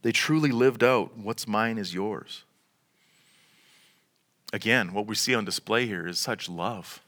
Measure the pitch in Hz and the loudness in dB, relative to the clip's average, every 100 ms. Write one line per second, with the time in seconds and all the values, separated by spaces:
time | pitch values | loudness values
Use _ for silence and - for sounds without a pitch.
0 | 117 113 - 156 151 120 131 120 120 127 | 2 0 2 2 4 4 4 6 4 4
1 | - - 104 113 - 107 113 110 92 87 | 0 -8 -8 -8 -2 0 0 -2 -6 -4
2 | 104 92 - - _ _ _ _ _ _ | -6 -6 -12 -18 _ _ _ _ _ _
3 | _ _ _ _ _ _ _ _ _ _ | _ _ _ _ _ _ _ _ _ _
4 | _ _ _ _ - 104 110 127 92 95 | _ _ _ _ -10 -4 4 4 4 -2
5 | 107 107 - 123 98 - - 113 123 92 | -2 -2 2 0 0 -6 0 0 2 -4
6 | 85 87 - 110 - 87 90 110 85 - | -4 -4 -4 -6 -6 -4 -4 -6 -12 -18